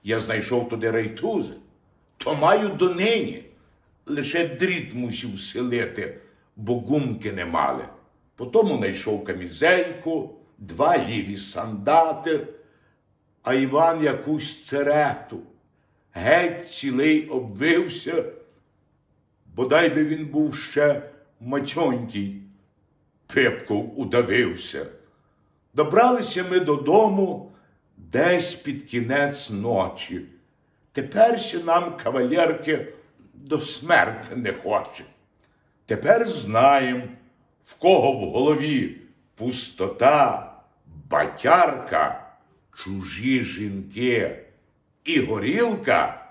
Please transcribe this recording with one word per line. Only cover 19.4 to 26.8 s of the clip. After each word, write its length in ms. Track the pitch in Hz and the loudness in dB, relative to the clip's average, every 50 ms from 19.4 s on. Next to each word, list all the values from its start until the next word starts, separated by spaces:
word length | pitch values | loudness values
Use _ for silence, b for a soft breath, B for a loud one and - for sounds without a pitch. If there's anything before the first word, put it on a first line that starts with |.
| _ _ - | _ _ -4
бодай 340 | - 127 127 139 160 170 160 | -4 0 4 4 4 4 4
би 160 | - 156 151 | 2 2 0
він 200 | 147 156 151 156 | 0 -2 -6 -6
був 300 | 139 135 151 151 147 127 | -4 0 0 0 0 -2
ще 460 | - - - - 147 147 147 143 143 - - - - _ _ _ _ | -6 -12 -6 0 2 2 2 2 0 -4 -10 -18 -20 _ _ _ _
мацьонький, 1000 | 113 117 135 143 143 - - 160 170 143 123 117 117 - - 101 101 98 98 - - - - _ _ _ _ _ _ _ _ _ _ _ _ _ _ _ | -10 -6 -4 -4 -4 -4 -2 0 0 0 0 -2 -6 -6 -6 -6 -6 -6 -8 -12 -16 -20 -20 _ _ _ _ _ _ _ _ _ _ _ _ _ _ _
пипком 640 | - 143 131 117 107 - - - 107 104 104 - - | 0 2 2 2 2 -2 -4 -2 -2 -2 -2 -4 -6
удавився. 920 | 135 127 - 120 120 120 - 98 120 127 92 85 - - - - - - - - - _ _ _ _ _ _ _ _ _ _ _ _ _ _ _ | -8 -6 0 2 2 2 4 2 2 2 0 -2 -6 -10 -10 -10 -10 -10 -10 -14 -20 _ _ _ _ _ _ _ _ _ _ _ _ _ _ _
Добралися 720 | 139 151 151 160 214 240 247 254 240 208 - - 180 180 180 | 0 2 4 6 6 6 6 4 2 0 -4 -4 -4 -4 0
ми 80 | 185 180 | 0 0
додому 920 | 160 147 143 - | 2 2 0 0